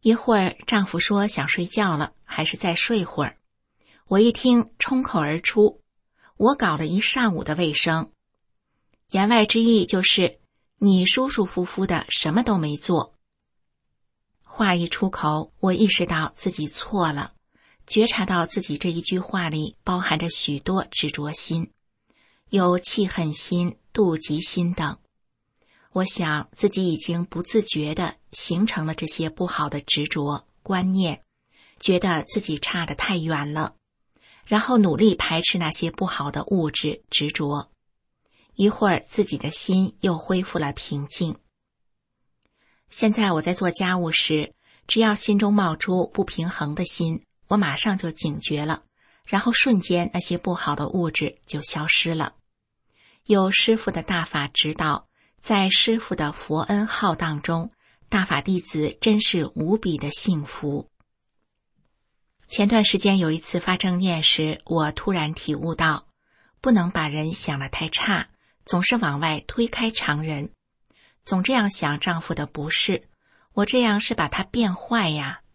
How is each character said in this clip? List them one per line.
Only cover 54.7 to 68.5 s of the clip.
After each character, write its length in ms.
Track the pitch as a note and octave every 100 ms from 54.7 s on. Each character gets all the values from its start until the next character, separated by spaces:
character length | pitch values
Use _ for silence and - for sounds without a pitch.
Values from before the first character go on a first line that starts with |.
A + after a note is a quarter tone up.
导， 340 | D3+ D#3 D3 - _ _ _
在 300 | - G#3 F#3+
师 280 | F#3 - A3+
父 160 | -
的 200 | F3+ D3
佛 260 | - - D#3
恩 260 | - G3+ G#3+
浩 300 | - G3+ D#3+
荡 260 | E3 D3
中， 300 | - E3 E3 _ _ _ _
大 160 | G#3+ F#3
法 160 | C#3+
弟 180 | C#3+ F#3
子 380 | - D#3 D3+ -
真 220 | - G#3+
是 280 | G#3+ F3+ C#3+ -
无 220 | D#3 G#3+
比 200 | G3 D3+
的 140 | C#3+
幸 320 | C#3+ - E3+
福。 480 | C#3+ - D3 C#3+ - _ _ _ _ _ _ _ _ _ _ _ _ _ _ _ _
前 180 | - G3+
段 160 | A3+
时 160 | G#3 G3
间 180 | G3+ F#3+
有 140 | E3
一 80 | D#3+
次 220 | - F3+
发 160 | F3+ F3+
正 220 | F#3+ F3+
念 220 | F#3 E3
时， 400 | D#3 - D#3 D#3 -
我 260 | E3 D3+
突 220 | D3+ -
然 200 | F3+ D3+
体 220 | D#3+ - D3
悟 180 | E3
到， 360 | E3 D#3+ D3 - _ _ _ _ _
不 120 | C4
能 200 | A3 F3+
把 160 | F#3 D#3
人 260 | D3+ D#3
想 240 | E3+ - C#3+
得 120 | C#3
太 180 | - D#3+
差， 400 | - - F#3 - _ _